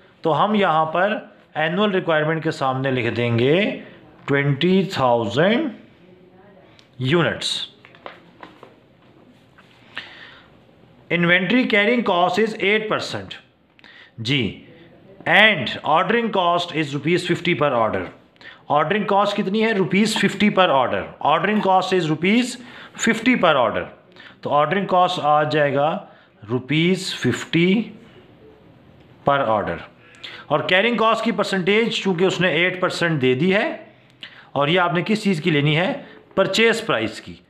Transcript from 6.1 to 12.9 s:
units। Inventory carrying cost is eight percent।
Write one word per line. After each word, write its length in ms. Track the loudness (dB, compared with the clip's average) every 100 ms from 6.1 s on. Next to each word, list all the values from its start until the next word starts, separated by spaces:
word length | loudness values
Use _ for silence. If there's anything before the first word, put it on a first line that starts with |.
| -20 -20 -20 -20 -20 -20 -20 -20 -6
units। 680 | 0 2 2 -2 -6 -6 -10 -16 -20 -20 -20 -20 -20 -20 -20 -20 -20 -20 _ _ _ _ -20 -20 _ _ -20 _ -20 -18 -18 -20 -20 -20 -20 _ _ _ _ _ -6
Inventory 560 | 0 2 2 2 0 2
carrying 360 | 2 2 0
cost 340 | 0 0 0 0
is 140 | -2 -2
eight 260 | -2 0
percent। 440 | -2